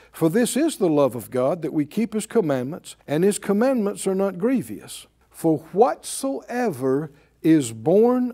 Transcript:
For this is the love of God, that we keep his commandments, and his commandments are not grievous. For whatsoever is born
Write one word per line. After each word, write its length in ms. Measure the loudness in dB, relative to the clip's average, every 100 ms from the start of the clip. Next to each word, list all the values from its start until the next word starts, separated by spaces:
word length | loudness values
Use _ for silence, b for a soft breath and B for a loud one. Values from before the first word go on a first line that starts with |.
| b
For 200 | -2 0
this 260 | 2 2 2
is 220 | 0 0
the 100 | 2
love 280 | 4 2 0
of 140 | -6
God, 320 | -2 0 0
that 100 | -4
we 120 | -2 -2
keep 280 | -2 -4
his 120 | -4 -2
commandments, 720 | 0 2 0 -4 -10 -14 -16 -4
and 200 | 0 2
his 140 | 0
commandments 680 | 0 0 2 0 -2 -4 -2
are 80 | 0
not 220 | -2 -2
grievous. 680 | -2 -2 -4 -12 -16 -18 -20 _ _
For 280 | -4 0 0 0
whatsoever 1400 | 4 4 2 -8 -8 -6 -6 -6 -4 -4 -2 0 0 -4 b b b
is 320 | 2 2 2
born 580 | -4 2 4 4 2 -2